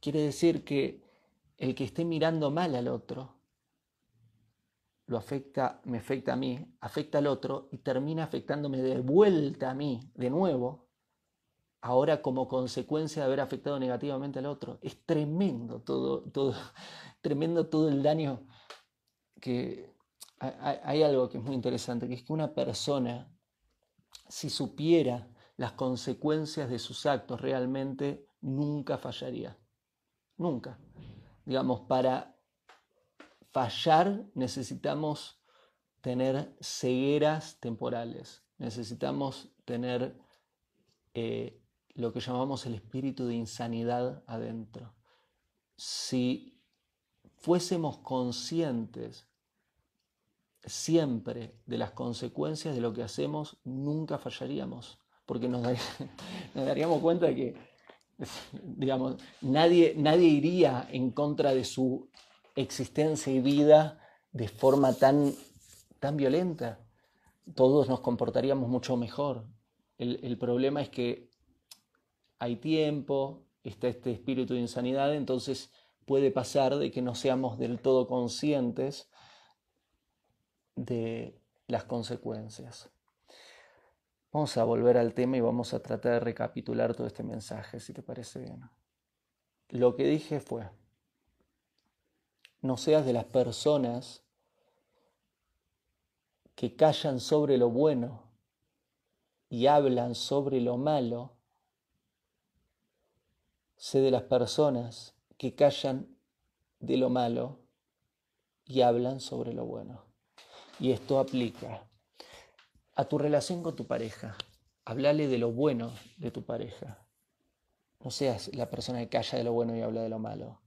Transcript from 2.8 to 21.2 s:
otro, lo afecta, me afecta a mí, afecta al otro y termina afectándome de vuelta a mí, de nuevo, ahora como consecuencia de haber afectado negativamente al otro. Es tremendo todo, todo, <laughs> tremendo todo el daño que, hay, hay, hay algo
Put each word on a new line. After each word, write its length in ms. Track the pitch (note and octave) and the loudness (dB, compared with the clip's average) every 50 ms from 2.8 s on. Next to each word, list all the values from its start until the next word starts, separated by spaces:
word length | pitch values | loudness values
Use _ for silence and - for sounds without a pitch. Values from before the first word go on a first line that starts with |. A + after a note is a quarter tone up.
| A#2+ | -2
otro, 480 | B2+ B2+ A#2+ - - - C3 C3 - _ _ _ _ _ _ _ _ _ _ _ _ _ _ _ _ _ _ _ _ _ _ _ _ _ _ _ _ _ _ _ _ _ _ _ | -2 -4 -6 -6 -10 -12 -12 -12 -14 _ _ _ _ _ _ _ _ _ _ _ _ _ _ _ _ _ _ _ _ _ _ _ _ _ _ _ _ _ _ _ _ _ _ _
lo 100 | - B2+ | -6 -6
afecta, 640 | A2+ G#2 - C#3 C#3 C3+ - - C#3+ C3 B2 - - _ | -6 -4 -6 -8 -8 -8 -6 -4 -2 -2 -2 -2 -6 _
me 140 | - B2 A#2 | -6 -6 -6
afecta 340 | - - C#3 C3+ - - B2+ | -4 -4 -4 -2 -2 -2 -2
a 20 | |
mí, 240 | B2+ C3+ C3 B2 C#3 E3 - - _ | -2 -2 -4 -6 -6 -10 -16 -18 _
afecta 380 | - - - D3+ D3 D3+ - D3 | -14 -8 -6 -6 -6 -2 0 0
al 80 | C#3+ | 2
otro 420 | D3 C3+ B2+ - C#3 C#3 C3+ C3+ - | 2 0 0 -2 -6 -6 -6 -8 -12
y 60 | - B2 | -16 -8
termina 440 | _ - C3 B2+ C#3 D3+ D#3+ D#3+ D#3+ | _ -2 -2 -2 -2 -2 -2 -4 -4
afectándome 580 | D3 - - - - D3 D3 D3 C#3+ C3+ C3 | -4 -6 -8 -4 -4 -4 -4 -4 -4 -2 -2
de 200 | B2+ C3 C3 B2+ | 0 0 0 0
vuelta 680 | B2+ B2+ C#3+ F3+ G#3+ G#3 F#3+ D#3+ D3 C#3 C3 - - - | 0 4 8 8 8 8 8 4 2 0 -2 -4 -4 -4
a 40 | C3 | -4
mí, 360 | - D3 D3 B2+ A2+ B2 - _ | -4 -4 -4 -4 -4 -8 -14 _
de 140 | - B2+ B2 | -4 -4 -2
nuevo, 580 | C3+ E3 G3 F#3 D3 B2+ B2 B2 B2+ B3+ _ _ _ _ _ _ _ _ _ _ _ _ _ _ _ _ _ _ _ _ | 0 2 2 2 2 0 -2 -4 -6 -8 _ _ _ _ _ _ _ _ _ _ _ _ _ _ _ _ _ _ _ _
ahora 400 | - A#2 B2 B2+ C#3+ D#3 D#3 D3 | -4 2 2 4 4 4 2 2
como 260 | - C#3+ B2+ C3 C3 | 0 -2 -2 -2 -4
consecuencia 760 | B2+ C3+ B2+ B2+ B2 - C3 A#2+ - D3+ D#3 D#3 D3+ D3+ D#3+ | -2 -2 -2 -2 -2 -4 -6 -4 -2 -2 -2 -2 -4 -4 -2
de 60 | C#3+ | 0
haber 120 | C3 C3+ C3+ | 0 0 0
afectado 400 | C#3 C3+ C3+ - - D3+ C#3+ C3+ | -2 -4 -4 -6 -4 -4 -4 -2
negativamente 600 | C3 B2+ B2 A#2+ - C#3+ C#3 C3 C#3 C#3+ C3 C3+ | -2 -2 -2 -2 -4 -4 -4 -4 -6 -6 -6 -6
al 80 | C3 | -6
otro. 320 | C#3+ C#3+ C#3 - - - - | -6 -6 -8 -10 -12 -12 -12
Es 240 | - C3+ - _ _ | -12 -12 -14 _ _
tremendo 760 | - E3+ D3+ D3+ C#3+ D#3 F3 G3+ F#3 C3 A#2 A#2 A#2 A#2+ A#2+ | 0 0 0 2 0 0 0 0 0 0 -2 -6 -8 -10 -12
todo, 420 | A#2 - C3+ C3 B2+ C3 C3+ C3 - D3 | -6 -4 -4 -2 0 -2 -2 -2 -6 -6
todo, 240 | - C#3 C#3 C3+ A2+ - - - - - - | -2 0 0 0 0 -2 -10 -16 -18 -20 -20
<laughs> 340 | - - - - - - _ | -18 -18 -18 -20 -20 -20 _
tremendo 460 | _ D3 D3 C#3 D#3 E3 E3+ F#3+ A#3 | _ -2 0 0 0 2 2 2 0
todo 220 | - - D#3 D#3 D#3 | 2 2 2 4 4
el 120 | C#3+ C#3 | 2 4
daño 460 | C3+ D3 D#3 D#3+ D#3 C#3 C3 A#2 - - - - - _ - - _ _ _ _ _ _ _ _ _ _ _ - | 4 4 4 4 0 -2 -4 -6 -10 -18 -20 -20 -20 _ -20 -20 _ _ _ _ _ _ _ _ _ _ _ -12
que, 540 | - B2+ B2 B2 B2+ - F#3+ F#3+ F#3+ - _ _ _ _ _ _ - - _ _ | -6 -2 -2 -2 -2 -4 -8 -10 -14 -18 _ _ _ _ _ _ -20 -20 _ _
hay, 120 | C3 C3+ - - | -8 -8 -8 -6
hay, 180 | C3+ C#3 C3+ - - | -4 -4 -4 -4 -2
hay 200 | C3+ C#3 D3+ D#3 | -2 4 4 6
algo 260 | D3 C#3 C3 | 6 6 4